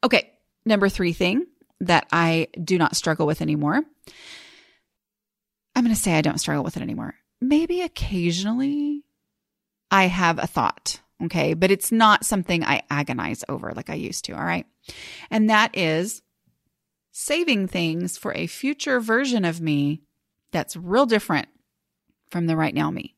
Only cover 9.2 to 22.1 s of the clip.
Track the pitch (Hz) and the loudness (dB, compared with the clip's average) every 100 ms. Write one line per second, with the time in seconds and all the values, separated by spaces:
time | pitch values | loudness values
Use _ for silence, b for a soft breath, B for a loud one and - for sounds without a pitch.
9.2 | _ _ _ _ _ _ _ 196 180 180 | _ _ _ _ _ _ _ 4 4 4
10.2 | 180 165 - - 117 - - - _ _ | 2 2 -2 0 -2 -2 -8 -10 _ _
11.2 | 170 170 151 160 185 196 - 226 220 208 | -4 0 0 2 2 2 2 4 6 6
12.2 | - 202 175 175 - 135 - 143 143 127 | 2 -2 0 -2 0 -2 -2 -4 -2 -4
13.2 | 85 113 - - - - - - - - | -4 -8 -8 -8 -8 -10 -10 -8 -8 -8
14.2 | - - 175 170 - _ B B B B | -8 -6 -4 -4 -6 _ B B B B
15.2 | B 220 214 214 220 - 165 156 190 - | B 2 4 4 2 0 0 0 -2 -8
16.2 | _ _ _ _ _ _ _ _ _ - | _ _ _ _ _ _ _ _ _ -12
17.2 | - 302 339 226 190 185 170 160 180 - | -4 -2 2 0 0 -2 -2 -2 -4 -6
18.2 | 208 - 165 - 262 294 - 254 220 226 | -8 -6 -6 -6 -6 -4 -2 -2 2 0
19.2 | 277 240 180 165 160 147 143 151 _ _ | 2 2 0 -2 0 2 0 -2 _ _
20.2 | _ _ _ 175 147 170 175 214 269 220 | _ _ _ -6 -6 -10 0 2 4 2
21.2 | - 156 - _ _ _ _ _ _ | 2 -2 -4 _ _ _ _ _ _